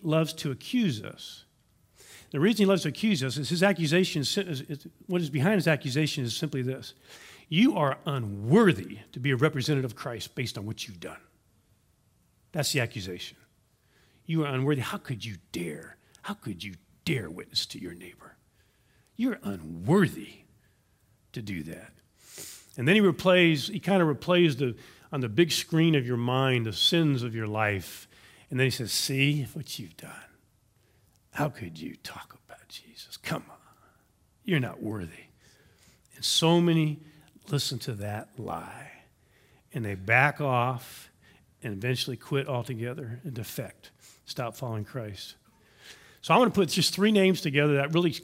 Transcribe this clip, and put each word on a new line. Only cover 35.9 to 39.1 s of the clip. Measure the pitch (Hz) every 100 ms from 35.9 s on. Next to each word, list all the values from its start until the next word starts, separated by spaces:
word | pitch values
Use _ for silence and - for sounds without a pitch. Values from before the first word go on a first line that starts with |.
| _ _
And | -
so | - - 165 170
many | 170 160 156 147 - - _ - -
listen | 143 - 120
to | -
that | 104 104 107 - -
lie, | 107 82 - 120 - - _